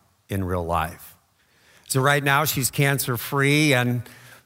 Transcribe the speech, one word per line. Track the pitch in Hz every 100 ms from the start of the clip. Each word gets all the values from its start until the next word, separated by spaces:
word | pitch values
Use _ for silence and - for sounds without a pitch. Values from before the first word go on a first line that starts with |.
| _ _ -
in | 98 92
real | 90 82
life. | 85 80 87 - - _ _ _ _ _ _ -
So | 131
right | 135 143
now, | 139 143 156
she's | 143 127
cancer-free, | - 143 135 - 120 - 139 139 147 151
and | 127 120 123 - - - -